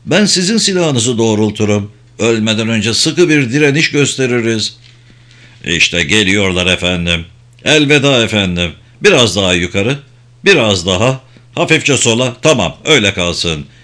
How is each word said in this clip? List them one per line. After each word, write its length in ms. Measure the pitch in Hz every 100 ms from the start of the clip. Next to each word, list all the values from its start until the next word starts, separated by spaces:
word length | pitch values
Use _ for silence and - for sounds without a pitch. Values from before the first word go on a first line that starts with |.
| -
Ben 180 | 180
sizin 340 | 208 180 180 226
silahınızı 600 | - 185 165 127 113 113
doğrulturum. 720 | 113 107 107 104 104 104 101 - _ -
Ölmeden 500 | 110 113 110 107 113
önce 260 | 113 107
sıkı 340 | 107 160 160 165
bir 240 | 151 123
direniş 380 | 139 147 143 151
gösteririz." 840 | 147 135 - 127 120 113 113 107 - - - - - - - - - -
"İşte 360 | 85 - 85
geliyorlar 640 | 78 107 95 101 95 90 90
efendim." 580 | 90 90 90 85 85 82 - - -
"Elveda 600 | - 156 143 147 135 131
efendim. 460 | 110 104 95 87 87 - - -
Biraz 340 | 208 165 117 87
daha 180 | 95
yukarı. 440 | 90 87 98 104 143 - - _ -
Biraz 420 | 180 175 113 95 85
daha. 340 | 90 120 131 - - -
Hafifçe 420 | - 175 156 - 127
sola. 400 | 120 113 127 117
Tamam, 340 | 156 131 85 -
öyle 300 | - 147 101
kalsın. 520 | 95 87 80 85 78 71 -